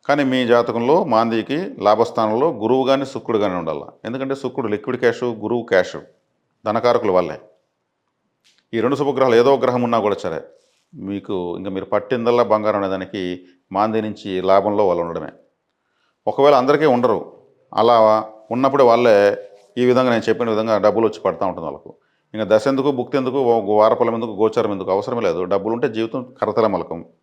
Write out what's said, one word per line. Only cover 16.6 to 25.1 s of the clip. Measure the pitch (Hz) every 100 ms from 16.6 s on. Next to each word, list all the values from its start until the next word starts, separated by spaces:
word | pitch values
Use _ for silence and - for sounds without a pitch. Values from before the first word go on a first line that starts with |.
| 127 147 151 123
ఉండరు, | 120 95 - - _ _ _
అలా | - 113 117 110 110 - - _
ఉన్నప్పుడు | 120 135 139
వాళ్ళే | 123 117 120 101 101 101 - - _ -
ఈ | 123
విధంగా | 123 127
నేను | 113 110
చెప్పిన | 107 117
విధంగా | 107 113 107
డబ్బులు | 104 101 110
వచ్చి | -
పడతా | 95 87 95
ఉంటుంది | 85 80
వాళ్ళకు. | 71 - - _ _ _
ఇంకా | 107 101
దశ | 110 139
ఎందుకు, | 135 139
భుక్తి | 131 120 139
ఎందుకు, | 123 135
ఓ-, | 123 117 98 107
వారఫలం | 110 127 113 113
ఎందుకు, | 113
గోచారం | 98 110 113 107
ఎందుకు, | 98 90
అవసరమే | 95 101